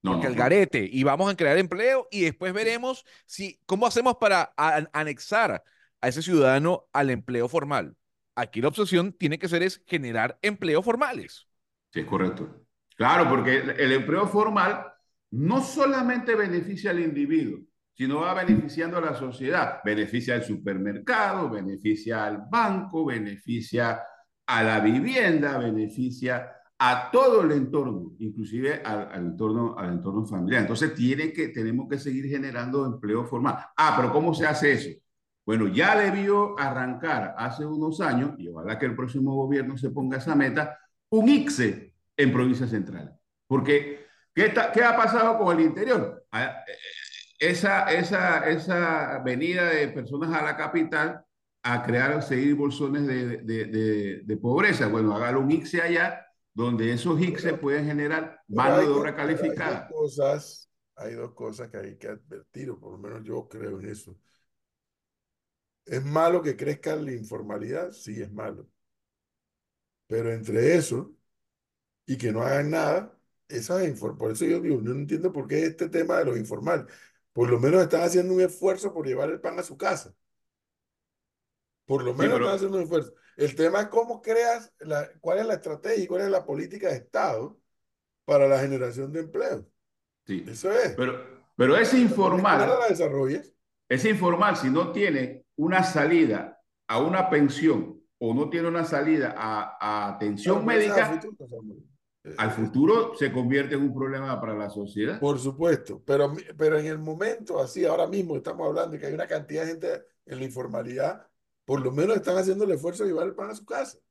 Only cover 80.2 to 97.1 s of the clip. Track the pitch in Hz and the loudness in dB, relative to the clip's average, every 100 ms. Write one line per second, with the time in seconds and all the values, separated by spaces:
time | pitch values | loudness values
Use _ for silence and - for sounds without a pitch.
80.2 | _ _ _ _ _ _ _ _ _ _ | _ _ _ _ _ _ _ _ _ _
81.2 | _ _ _ _ _ _ _ 135 123 131 | _ _ _ _ _ _ _ -2 0 2
82.2 | 147 160 175 196 190 190 165 165 - - | 2 4 2 0 0 -2 0 -2 -2 -16
83.2 | _ - 147 143 165 190 208 226 233 226 | _ -2 -2 2 2 2 2 0 0 -6
84.2 | 220 226 233 233 220 _ 160 147 147 - | 0 2 2 0 -6 _ -4 -4 -4 -8
85.2 | 165 185 220 208 160 151 208 220 180 180 | -2 0 0 -4 -4 -8 -2 -2 0 -2
86.2 | 196 190 - 143 175 208 190 143 - - | 0 0 -2 -6 -6 -4 -4 -4 -4 -2
87.2 | - - 147 - _ _ _ _ _ _ | 0 -2 -6 -12 _ _ _ _ _ _
88.2 | - 143 139 135 139 135 123 120 135 156 | 2 6 6 6 2 -2 -4 -4 -6 -6
89.2 | 160 - - - 110 _ _ _ _ _ | -6 -4 -2 -4 -10 _ _ _ _ _
90.2 | - 95 - 113 190 226 220 - 127 - | -8 -8 -8 -6 0 2 2 0 -4 -4
91.2 | - - _ - 127 175 226 254 233 - | -14 -20 _ 2 6 6 6 6 6 6
92.2 | 185 180 196 - - 240 233 165 156 139 | 4 4 4 4 4 4 2 2 0 0
93.2 | 131 160 - _ _ _ _ - 220 214 | -2 -2 -8 _ _ _ _ 0 2 2
94.2 | 180 170 208 180 131 143 175 - 202 139 | 2 4 2 2 2 2 0 0 0 0
95.2 | 127 - _ - 160 185 185 156 143 170 | -4 -8 _ -4 2 2 2 2 4 6
96.2 | 143 101 - - _ _ - 113 156 | 4 2 -4 -16 _ _ -4 0 2